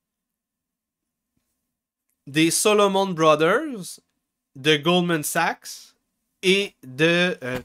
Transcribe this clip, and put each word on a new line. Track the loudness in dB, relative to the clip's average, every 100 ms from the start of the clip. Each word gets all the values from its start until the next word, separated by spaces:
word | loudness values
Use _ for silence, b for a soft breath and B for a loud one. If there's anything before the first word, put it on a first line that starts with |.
| _ _ _ _ _ _ _ _ _ _ _ _ _ _ _ _ _ _ _ _ _ _ -6
des | 0 0
Solomon | 2 2 2 2 2 -2
Brothers, | 2 4 4 2 0 -2 -10 -14 -18 _ _ _ _ _ -4
de | 0 0
Goldman | 2 0 0 -2
Sachs | -2 -2 -2 -4 -14 -20 -20 _ _ _ _ _
et | 0 0 -2 -10
de, | -16 -2 0 2 0 -4
euh, | -8 -8